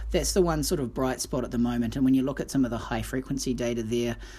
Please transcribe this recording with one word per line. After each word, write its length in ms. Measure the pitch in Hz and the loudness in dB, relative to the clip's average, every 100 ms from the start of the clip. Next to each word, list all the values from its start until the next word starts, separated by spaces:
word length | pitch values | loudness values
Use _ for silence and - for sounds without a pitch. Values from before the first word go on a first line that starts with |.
| - | -2
that's 240 | 175 139 | 0 2
the 80 | 202 | 4
one 220 | 175 156 | 4 2
sort 160 | 139 160 | 0 0
of 120 | 120 | -2
bright 300 | - 131 127 | -2 -2 -2
spot 220 | - 139 | -4 -4
at 80 | 117 | -2
the 80 | 120 | 0
moment. 360 | 120 120 113 143 | 2 2 0 2
And 80 | |
when 120 | 131 131 | 4 6
you 80 | |
look 160 | 131 139 | 4 -2
at 100 | - | -2
some 160 | 139 123 | 0 0
of 60 | |
the 80 | 113 | -2
high 240 | - 117 | -4 -4
frequency 500 | 110 - - 139 135 | -2 -4 -4 -4 -2
data 300 | 120 120 117 | -2 -2 -2
there, 340 | 110 117 120 113 - | 0 0 0 -4 -10